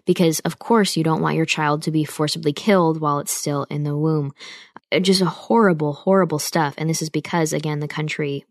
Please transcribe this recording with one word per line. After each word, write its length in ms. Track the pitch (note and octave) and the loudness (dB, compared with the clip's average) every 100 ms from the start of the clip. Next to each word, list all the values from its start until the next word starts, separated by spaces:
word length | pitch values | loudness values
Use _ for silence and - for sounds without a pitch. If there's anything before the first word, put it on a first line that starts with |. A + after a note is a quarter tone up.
because, 360 | - F3+ E3 D#3 | -2 2 2 2
of 180 | F3 - | -4 -8
course, 360 | - A3+ F#3+ | 0 2 2
you 80 | E3 | 0
don't 200 | D#3+ D#3+ | 0 0
want 140 | D#3+ D#3 | 0 0
your 100 | D#3+ | 0
child 340 | - D3+ D3+ | 0 0 0
to 60 | D#3+ | 0
be 140 | D#3 | 0
forcibly 480 | D3+ - D3+ E3 D#3 | -2 -2 -4 0 -2
killed 480 | C#3+ - G3 E3 D#3+ | -2 2 4 4 2
while 200 | D3+ C#3+ | 0 -2
it's 120 | - | -4
still 340 | - - C#3+ C3+ | -6 -4 -4 -4
in 140 | D3 | -4
the 120 | D3 D3 | -4 0
womb. 380 | D#3 D#3 C#3 - - - - - - | 0 0 -2 -8 -18 -20 -20 -20 -4
Uh, 60 | D#3+ | -2
just 240 | F#3 F#3+ | 2 2
a 40 | F3 | 2
horrible, 680 | - - A3+ G3+ D#3 D3 | -2 0 4 4 4 -2
horrible 440 | C#3+ - F#3+ E3+ D3+ | -4 2 2 2 -2
stuff. 360 | - E3+ C#3+ - | -2 -2 -2 -2
And 140 | D#3 | -4
this 100 | D#3+ | -2
is 80 | D#3 | -2
because, 460 | D#3 - F3 D#3 | -6 -2 0 0
again, 260 | D3+ D3+ D3 | -2 -4 -4
the 80 | D3 | -6
country 560 | - D#3 - D3 C#3 - | -6 -6 -4 -6 -6 -10